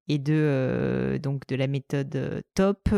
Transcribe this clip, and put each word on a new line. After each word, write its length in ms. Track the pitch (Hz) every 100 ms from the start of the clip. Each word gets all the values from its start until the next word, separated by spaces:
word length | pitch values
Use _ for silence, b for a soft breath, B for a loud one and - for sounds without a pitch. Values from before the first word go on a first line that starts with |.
| -
et 100 | 147
de, 140 | 139 156
euh, 840 | 151 135 127 123 127 127 131 131
donc 300 | 139 139 -
de 80 | 131
la 120 | 135
méthode, 480 | 139 - 143 139 139
euh, 260 | 143 - -
top, 400 | - 196 202 -